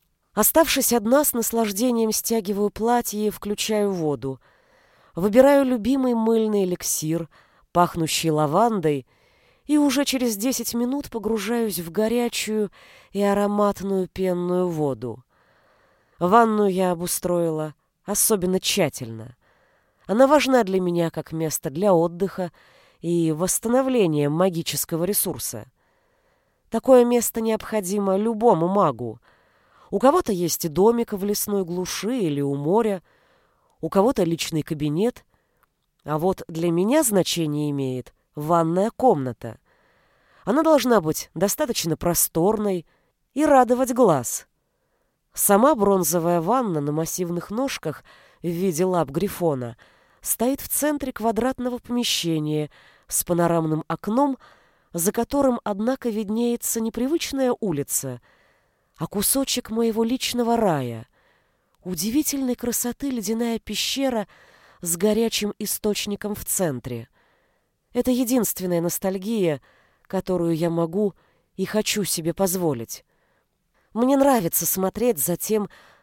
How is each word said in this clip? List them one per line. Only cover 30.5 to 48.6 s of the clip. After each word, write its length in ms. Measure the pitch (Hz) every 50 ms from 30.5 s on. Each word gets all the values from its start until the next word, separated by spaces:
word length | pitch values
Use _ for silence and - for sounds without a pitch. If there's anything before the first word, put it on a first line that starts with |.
| - - - 170 143
домик 400 | 156 190 220 233 233 233 - 214
в 120 | 196 190
лесной 400 | 202 208 - - - 202 202 190
глуши 540 | 170 175 180 185 175 - - - 202 254 262
или 220 | 202 160 143 143
у 140 | 143 139 139
моря, 480 | 139 143 151 185 220 233 220 202 180 - _ _ _ _ _ _ _ _ _ _ _ _ _ _ _
у 80 | - 165
кого-то 340 | - 196 190 247 277 - 185
личный 380 | 165 165 160 - - 165 156 143
кабинет. 640 | - 165 151 147 151 147 160 208 240 240 - - _ _ _ _ _ _ _ _ _ _ _ _ _ _ _ _
А 140 | 147 151 156
вот 240 | 156 190 185 - - -
для 220 | 170 160 165 175
меня 320 | 165 170 185 214 262 311 311
значение 680 | - 208 190 160 - - 170 165 151 147 147 151 147
имеет 440 | 143 139 139 131 127 127 123 - - _ _ _ _
ванная 560 | - 147 151 175 170 165 160 170 185 196 233
комната. 680 | - - - 262 208 147 135 127 117 - - 120 110 - _ _ _ _ _ _ _ _ _ _ _ _ _ _ _ _ _
Она 180 | - 208 294 320
должна 380 | 320 311 277 220 254 240 214
быть 300 | 160 156 156 - - - _
достаточно 600 | 165 175 202 - - 311 262 226 - - 165 156
просторной 880 | - - 175 - - - - - 170 160 196 220 208 214 208 190 175 156 - _ _ _ _ _ _ _ _ _
и 100 | 262 302
радовать 480 | 302 285 262 254 220 247 240 262 240 262
глаз. 540 | 233 254 208 160 135 120 - - - - _ _ _ _ _ _ _ _ _ _ _ _ _ _ _ _ _ _
Сама 420 | - - - 202 196 233 285 311
бронзовая 640 | 240 202 196 196 190 175 165 170 175 160 170 175 175
ванна 400 | 160 175 233 269 254 214 170 151
на 120 | 143 147 147
массивных 580 | 156 165 160 - - 185 170 175 175 165 -
ножках 520 | 202 226 269 277 - - - 160 147 - - - - - - _ _ _ -
в 60 | 170
виде 360 | 175 165